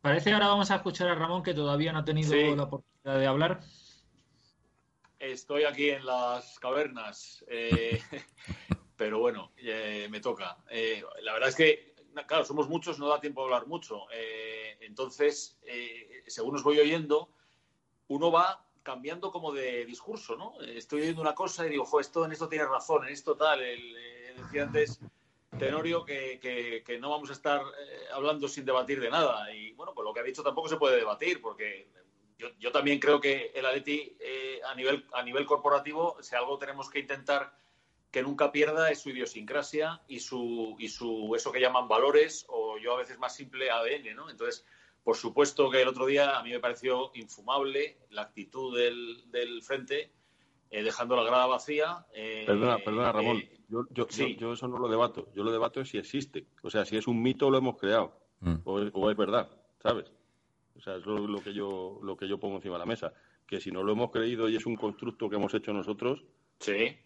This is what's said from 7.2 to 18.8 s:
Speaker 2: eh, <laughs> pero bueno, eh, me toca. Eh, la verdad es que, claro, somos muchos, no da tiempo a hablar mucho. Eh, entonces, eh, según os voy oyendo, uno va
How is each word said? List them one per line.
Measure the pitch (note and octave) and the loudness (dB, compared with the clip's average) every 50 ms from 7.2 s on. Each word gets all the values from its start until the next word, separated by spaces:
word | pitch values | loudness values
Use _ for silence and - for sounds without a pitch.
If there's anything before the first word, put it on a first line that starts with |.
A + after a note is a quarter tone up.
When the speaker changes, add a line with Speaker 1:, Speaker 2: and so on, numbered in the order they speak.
| - - - - - - | -18 -18 -20 -20 -12 -8
Speaker 2:
eh, | A#2+ A#2 A#2 A#2 A2+ A2+ A2+ A#2 A#2 A#2 - - | -6 -4 0 2 2 2 2 0 -2 -4 -6 -8
<laughs> | D3 C#3 - - _ - - - F#2 - - - - - - _ _ | -14 -14 -14 -16 _ -20 -12 -12 -12 -12 -6 -6 -6 -6 -6 _ _
pero | - A2+ G#2+ G#2+ A2 | -4 -2 -2 0 2
bueno, | A#2 A#2+ A2+ G2+ F2+ - _ - | 2 2 0 -2 -12 -14 _ -12
eh, | B2+ A#2 A2 A2 A2 G#2+ G#2+ G#2 G#2 G#2 | -8 -6 -6 -4 -4 -6 -6 -6 -8 -8
me | G#2+ G#2 | -10 -6
toca. | - B2+ A2+ - F#2+ F2+ - - _ - | -4 -4 -4 -4 -6 -8 -8 -12 _ -10
Eh, | A#2 A2+ A2+ A2+ A2+ G#2 F2 - - - | -6 -2 -2 -2 -2 -4 -8 -14 -14 -10
la | G#2+ A2 G#2+ | -6 -4 -2
verdad | A2+ B2 C3+ | 2 2 2
es | C3 | 4
que, | - E3 D#3 D3+ - - - _ _ - _ _ D3 C#3+ | 6 6 6 6 4 -2 -20 _ _ -20 _ _ -12 -4
claro, | - D3+ D#3+ C#3+ | 0 0 0 0
somos | - C#3+ D3+ D3 C3+ | 0 0 -2 0 0
muchos, | D#3+ E3+ E3 F3 D#3 C#3 | -2 -4 -4 -4 -6 -4
no | C#3+ D3 | 0 0
da | D3 D3 | 0 0
tiempo | D3 D3 C#3+ C3 | 0 -6 -6 -4
a | C3+ | 0
hablar | C3 B2+ A#2+ A2+ | 0 0 0 0
mucho. | C3 E3 E3+ - - A2 G2+ G2 - A#2 | -4 -12 -12 -10 -10 -12 -12 -10 -12 -10
Eh, | A2+ A2+ A2+ A2 A2 A2 A2 A2 A2 A2 A2 G#2+ _ | -10 -8 -8 -8 -8 -10 -10 -10 -10 -10 -12 -14 _
entonces, | A2 G#2+ G#2 A#2 C3 B2+ B2+ - D3 D3 D3 - - - _ _ | -20 -18 -8 -8 -8 -8 -2 2 2 2 2 0 -10 -12 _ _
eh, | _ - B2 A#2+ A#2+ A#2 A2+ A#2 A2+ - B2 - _ | _ -10 -10 -8 -8 -10 -12 -14 -18 -18 -20 -20 _
según | - - - A2+ B2+ C#3+ | -14 -8 -4 -4 -4 -4
os | C#3 | 0
voy | B2+ D3 D3 D3 | 2 4 6 8
oyendo, | D3 D3 D#3+ E3 D#3 D3 D3 D3+ F3 _ _ _ _ _ _ _ _ _ _ _ _ _ _ _ _ _ | 8 6 6 2 2 2 2 2 2 _ _ _ _ _ _ _ _ _ _ _ _ _ _ _ _ _
uno | C#3 C#3 D#3+ E3+ | -2 2 2 6
va | E3 E3 F3 F#3 F#3+ - _ _ _ _ | 6 6 6 4 2 -4 _ _ _ _